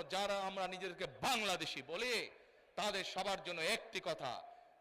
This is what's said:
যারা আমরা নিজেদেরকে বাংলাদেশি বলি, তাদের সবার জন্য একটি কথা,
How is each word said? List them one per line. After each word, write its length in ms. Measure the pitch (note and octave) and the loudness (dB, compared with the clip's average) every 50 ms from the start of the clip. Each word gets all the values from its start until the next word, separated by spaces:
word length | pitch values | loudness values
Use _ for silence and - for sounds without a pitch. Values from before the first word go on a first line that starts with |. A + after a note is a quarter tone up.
| E3+ - F3+ | -2 0 0
যারা 240 | F#3 G3+ G3+ G3+ G3 G3 F#3+ | 2 2 2 2 2 0 0
আমরা 160 | F#3+ G3 F#3 F3+ F#3+ | 0 0 0 0 -2
নিজেদেরকে 340 | F#3 F#3 F#3 F3 E3+ F#3 D3+ C3 - - A#3+ | -4 -4 -6 -4 -4 -4 -6 -4 0 2 2
বাংলাদেশি 540 | B3+ A#3 G#3+ G3 F3+ E3 D#3+ - - D3 C3 - | 4 4 4 2 2 2 0 -2 -4 -4 -4 -4
বলি, 240 | D#3+ F#3+ A#3 B3+ A#3+ G#3 D#3 - - - - - - - - - - - | -2 -2 0 2 2 0 0 -2 -8 -14 -20 -20 -20 -20 -20 -8 -2 0
তাদের 240 | F3+ G#3+ G3 G3 F3+ - - | 2 2 2 2 0 0 0
সবার 260 | F#3 F#3 G3+ G3 F#3+ F#3+ F3 | 0 2 2 0 0 0 -4
জন্য 120 | F3 E3+ D#3+ F3 A3 | -2 0 2 2 2
একটি 240 | A3 - - - F#3+ - F#3 | 2 0 -4 -6 -2 -2 0
কথা, 260 | D#3 - D3 B2+ A2+ F#2 - - - - - - - - | -2 0 -2 -2 -4 -4 -6 -12 -16 -18 -20 -20 -20 -20